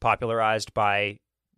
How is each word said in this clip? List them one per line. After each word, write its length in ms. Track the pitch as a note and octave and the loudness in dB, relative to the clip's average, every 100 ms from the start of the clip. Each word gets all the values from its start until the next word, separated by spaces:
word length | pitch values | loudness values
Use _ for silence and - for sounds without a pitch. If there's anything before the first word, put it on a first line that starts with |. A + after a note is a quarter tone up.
popularized 720 | A#2 G#2 A#2+ A2+ A2 A2 - | 0 0 0 0 2 0 -2
by 460 | - G#2 G2+ G#2 G#2 _ _ _ | -2 0 2 -2 -6 _ _ _